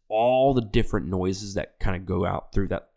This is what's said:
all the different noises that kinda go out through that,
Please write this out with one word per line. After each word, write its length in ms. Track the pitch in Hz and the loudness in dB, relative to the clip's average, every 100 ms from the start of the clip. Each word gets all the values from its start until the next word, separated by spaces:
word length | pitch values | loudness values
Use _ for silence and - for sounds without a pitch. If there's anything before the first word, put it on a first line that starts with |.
| - | -4
all 460 | 110 123 127 139 | 0 2 4 4
the 80 | 127 | 2
different 460 | 107 120 - 101 - | 2 2 2 0 -2
noises 480 | 92 92 95 101 | -2 -2 -2 -6
that 240 | 98 - - | -6 -8 -2
kinda 200 | 104 90 | -2 -2
go 260 | 92 92 | -2 -2
out 280 | 92 95 - | -2 -4 -4
through 160 | 104 92 | -2 -2
that, 220 | 92 - | -4 -8